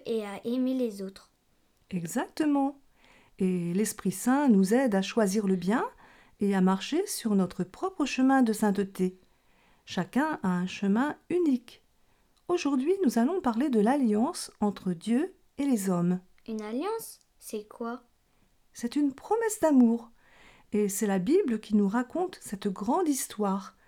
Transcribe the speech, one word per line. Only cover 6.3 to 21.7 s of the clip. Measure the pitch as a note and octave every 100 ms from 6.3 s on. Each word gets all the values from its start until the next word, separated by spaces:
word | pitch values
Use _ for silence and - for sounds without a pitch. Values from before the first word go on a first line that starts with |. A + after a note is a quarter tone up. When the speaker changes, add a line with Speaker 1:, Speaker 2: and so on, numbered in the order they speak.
| _
Speaker 2:
et | G3+
à | G3
marcher | F#3 F#3+ - D#4 G#4
sur | - A3
notre | G3 F3+ -
propre | F3+ - F#4+ F#4+ C#4
chemin | - C4 C4+
de | A#3+
sainteté. | G#3+ G#3+ G3 G3 G3 F#3 F#3 _ _ _ _ _ _ -
Chacun | - E3+ A#3+ D#4 -
a | F#3+
un | F3+ F#3
chemin | - G3 G#3 C#4+ - -
unique. | F4 E4 B3 - - _ _ _ _ _ _ -
Aujourd'hui, | F4 C#4+ C#4 C#4+ G4 D#4
nous | A#3
allons | A#3+ F#4
parler | B3+ A3 D4
de | A3+
l'alliance | G#3 C#4+ A#3+ G#3 C4+ F4+ - -
entre | G#3 G3 F#3
Dieu | E3+ G#3 A#3+ F#4 - _ -
et | C#4
les | A#3 F#3+
hommes. | F3 F3 F3+ - _ -
Speaker 1:
Une | A3
alliance ? | G#3+ A#3+ F#4 A4+ - - _ _
C'est | - G#3+ G#3
quoi ? | - A#3 B3+ - _ _ _ _ _ _
Speaker 2:
C'est | - A#3+ C#4
une | D4
promesse | - - A4+ A4+ -
d'amour. | D#4+ C4+ A#3 A#3 - - _ - - - _
Et | G#3 G#3
c'est | G3 G#3+
la | G3
Bible | F3+ F4+ E4+ A3
qui | -